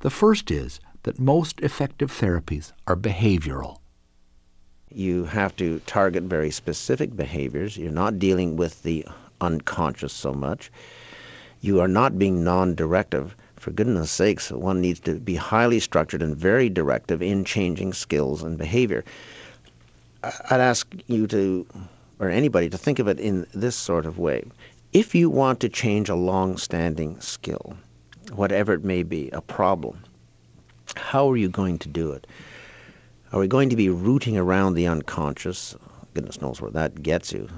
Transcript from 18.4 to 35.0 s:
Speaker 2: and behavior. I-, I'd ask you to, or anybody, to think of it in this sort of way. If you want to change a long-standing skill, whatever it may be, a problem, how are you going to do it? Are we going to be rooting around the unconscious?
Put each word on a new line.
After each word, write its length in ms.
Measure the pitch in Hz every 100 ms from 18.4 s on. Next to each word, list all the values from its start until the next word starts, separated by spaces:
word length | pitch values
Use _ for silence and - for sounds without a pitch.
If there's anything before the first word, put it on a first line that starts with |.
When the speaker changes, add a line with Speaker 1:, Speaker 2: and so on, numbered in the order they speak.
Speaker 2:
and 140 | 80 82
behavior. 480 | 80 117 117 62 - - - - - - - - _ _ _ _
I-, 100 | - - -
I'd 100 | 131
ask 340 | 127 120 - 92 -
you 180 | 113 107
to, 380 | 107 98 92 85 95 90 - _ -
or 100 | 95
anybody, 400 | 98 147 95 85
to 80 | 90
think 220 | - 131
of 80 | 104
it 120 | 92
in 260 | 107 95 -
this 220 | 95 120 -
sort 300 | - 85 80
of 120 | 85
way. 260 | 85 62 - - - - _
If 240 | 196 226 175
you 140 | 170
want 300 | 135 131 127
to 80 | 117
change 400 | - 123 104 104
a 60 | 87
long-standing 1080 | 90 95 92 90 - 87 85 80 78 -
skill, 560 | - - - - - 90 - _ _ - -
whatever 400 | 101 98 98 104
it 100 | 87
may 200 | 98 90
be, 260 | 85 85 65
a 120 | 60
problem, 640 | - - 95 92 64 - - - _ _ _ - _ - - -
how 340 | - 139 139
are 80 | 123
you 100 | 95
going 300 | 95 95 82
to 100 | -
do 240 | 71 80
it? 160 | 69 - - - - - - - - - _ -
Are 80 | 98
we 80 | 98
going 220 | 131 135
to 80 | 113
be 120 | 98
rooting 460 | 87 98 135 120 107
around 360 | 90 95 95
the 140 | 85 87
unconscious? 880 | 80